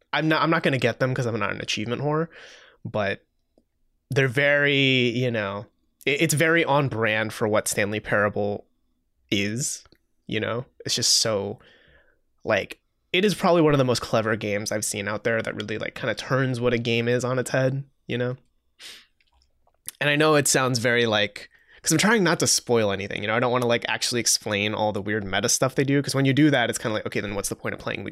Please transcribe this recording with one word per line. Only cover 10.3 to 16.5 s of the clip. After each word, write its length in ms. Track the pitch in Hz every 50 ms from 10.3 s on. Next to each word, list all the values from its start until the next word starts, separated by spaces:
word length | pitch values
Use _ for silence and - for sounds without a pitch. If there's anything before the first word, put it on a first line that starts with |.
| 113 110
know? 280 | 104 104 113 120 127 - _ - -
It's 100 | - -
just 240 | - 113 - - -
so, 400 | - 113 107 98 98 101 110 - - - - _ _ _ _ _ _ _ _ _ _ _ _ _ -
like, 340 | - 107 98 92 - - - _ _ _ _ _ _ -
it 120 | 180 196
is 100 | 208 165
probably 280 | - - 180 170 175 160
one 100 | 156 147
of 40 | 135
the 60 | 131
most 160 | 127 117 - -
clever 340 | - - 113 107 110 113
games 340 | 104 107 104 101 104 110 -
I've 140 | 107 110 104
seen 240 | - - 104 98 104
out 160 | 107 104 -
there 160 | 120 113 113
that 140 | 110 - -
really, 240 | 104 107 104 107 104
like, 160 | - - -
kinda 200 | - - 120 104
turns 460 | - - - 139 127 135 131